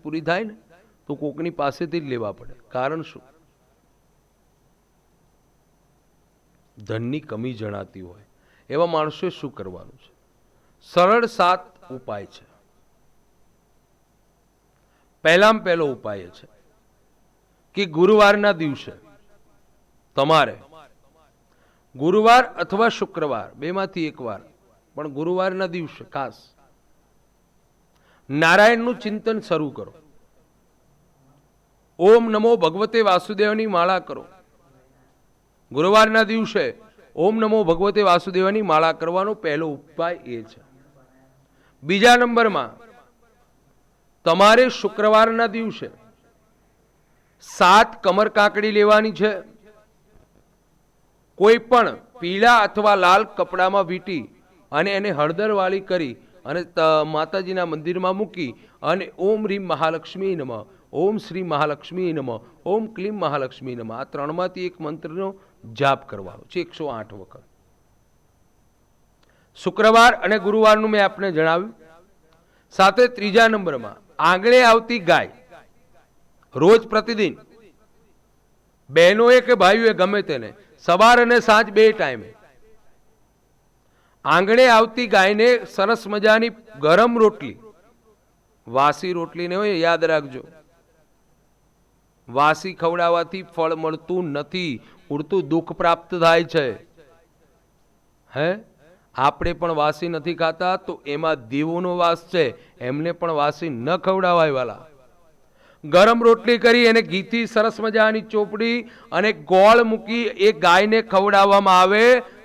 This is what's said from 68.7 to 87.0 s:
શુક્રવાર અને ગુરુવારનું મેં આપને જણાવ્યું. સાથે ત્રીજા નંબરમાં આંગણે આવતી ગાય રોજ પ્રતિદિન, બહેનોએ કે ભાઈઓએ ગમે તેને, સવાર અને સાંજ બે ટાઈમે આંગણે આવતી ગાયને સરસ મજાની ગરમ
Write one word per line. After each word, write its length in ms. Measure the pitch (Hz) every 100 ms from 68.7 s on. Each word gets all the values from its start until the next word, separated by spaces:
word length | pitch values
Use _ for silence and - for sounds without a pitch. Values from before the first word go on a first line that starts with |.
| _ _ _ _ _ _ _ _ -
શુક્રવાર 580 | 185 190 214 226 240
અને 260 | 220 - 214
ગુરુવારનું 500 | 185 220 214 214 220
મેં 160 | 208 196
આપને 260 | 196 196
જણાવ્યું. 420 | 156 160 170 214 233 160 165 _ _ _ _ _ _ _
સાથે 360 | - 190 202 247
ત્રીજા 400 | 247 208 202 226
નંબરમાં 760 | 214 180 135 107 98 _ -
આંગણે 380 | 160 185 214 254
આવતી 380 | 240 233 233 240
ગાય 320 | 165 156 98 - _ 160 _ _ _ _ _ _ _ _ _ 127
રોજ 320 | 165 226 226
પ્રતિદિન, 500 | 214 214 220 185 - _ _ 190 _ _ _ _ _ _ _ _ _ _ _ _
બહેનોએ 520 | 147 175 214 240 254
કે 140 | 247 233
ભાઈઓએ 380 | 185 220 226
ગમે 280 | 175 185 202
તેને, 320 | 196 135 107 - _ _
સવાર 420 | - 180 220 240
અને 180 | 233 240
સાંજ 300 | 226 214 226
બે 220 | 208 220
ટાઈમે 420 | 214 151 120 110 - _ _ _ _ _ _ _ _ _ _ _ _ _ _ _ _ _ _ 131
આંગણે 420 | 165 190 233 254
આવતી 400 | 226 226 226 226
ગાયને 580 | 196 190 208 233 240 190
સરસ 420 | - 196 190 196
મજાની 440 | 208 214 220 226 226 _ -
ગરમ 400 | 147 175